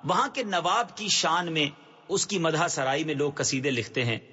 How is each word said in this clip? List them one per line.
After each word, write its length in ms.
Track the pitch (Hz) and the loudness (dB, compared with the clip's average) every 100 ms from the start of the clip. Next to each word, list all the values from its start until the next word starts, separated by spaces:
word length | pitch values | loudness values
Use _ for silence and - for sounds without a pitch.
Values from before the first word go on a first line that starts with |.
وہاں 240 | 139 180 269 | 2 2 2
کے 100 | 277 | -2
نواب 540 | 214 180 165 208 - - | -2 0 2 2 0 -6
کی 100 | 208 | 0
شان 460 | - 170 170 170 | 2 4 2 0
میں، 120 | 156 143 - - - - | 0 -2 -4 -20 -20 -4
اس 180 | 196 - | -2 0
کی 120 | 196 | 0
مدح 280 | 165 156 170 | 2 2 0
سرائی 360 | 151 131 143 | 0 0 0
میں 100 | 160 | -2
لوگ 180 | 139 147 143 | 0 -2 0
قصیدے 360 | 131 135 139 | -2 0 0
لکھتے 340 | 123 110 135 120 | -2 -2 -2 -2
ہیں۔ 120 | 110 - | -2 -6